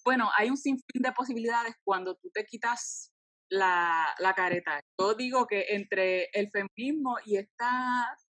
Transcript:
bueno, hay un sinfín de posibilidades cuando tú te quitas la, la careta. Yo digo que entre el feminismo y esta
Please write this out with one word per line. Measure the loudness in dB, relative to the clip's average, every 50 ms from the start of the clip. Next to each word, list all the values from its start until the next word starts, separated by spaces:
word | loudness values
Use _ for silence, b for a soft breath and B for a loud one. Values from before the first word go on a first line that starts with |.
| 2
bueno, | 2 4 4 4 2 2
hay | 2 2 2
un | 0
sinfín | 0 0 0 -2 -2 -2 -6 -2 0 0
de | 0 0
posibilidades | -2 -2 -2 -2 -2 -2 0 0 0 0 -2 -6 _ -2
cuando | 0 0 0 0 -4 -8
tú | -8 -10 -10 -8
te | -8 -8
quitas | -8 -8 -6 -4 -2 -2 -4 -6 -12 -12 -12 -14 -18 _ _ _ _ _ _ _ -4
la, | -2 0 2 2 2 2 2 2 2 2 2 0 -2 0
la | 0 0 2
careta. | 2 0 0 0 -2 -2 -4 -6 -6 -6 _ _ 0
Yo | 0 0 0
digo | 0 -2 0 2 2 2
que | 2 0 -2 0 0
entre | -2 -4 -4 -2 0 2 2 2 2 0 0 -2 -2
el | -2 -2 -2
feminismo | -2 -4 -4 -4 _ -6 -4 -2 -2 -2 -2 -2 -4 -4 -4
y | 0 0 0
esta | -2 _ _ -4 -2 0 0 0 0 0 0 0 -2 -2 -6 -10 _ _